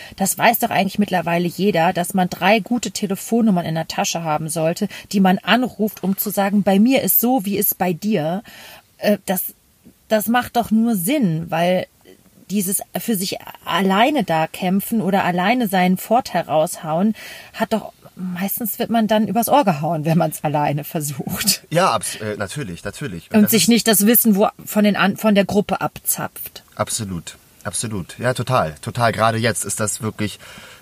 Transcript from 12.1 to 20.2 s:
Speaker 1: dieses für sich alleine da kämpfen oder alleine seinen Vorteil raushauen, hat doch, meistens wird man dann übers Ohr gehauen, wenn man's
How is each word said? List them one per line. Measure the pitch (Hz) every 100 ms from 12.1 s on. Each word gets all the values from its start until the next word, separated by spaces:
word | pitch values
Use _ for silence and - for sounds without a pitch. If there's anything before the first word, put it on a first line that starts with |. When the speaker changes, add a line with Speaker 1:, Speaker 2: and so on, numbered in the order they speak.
| 92 _ _ -
Speaker 1:
dieses | 196 185 202 - 175
für | - 202
sich | 185 - - -
alleine | - 170 190 190 233 294
da | 190 160 160
kämpfen | - 185 196 - 226
oder | 175 190
alleine | 175 175 185 254 220
seinen | 190 180 185
Vorteil | - 226 - 175
raushauen, | - 156 160 - 160 160 214 208 - - -
hat | - 220
doch, | 214 - - -
meistens | - 185 175 196 - 233 -
wird | 226
man | 226 214
dann | 220 220
übers | 202 214
Ohr | 294
gehauen, | 202 147 156 165
wenn | 151
man's | 160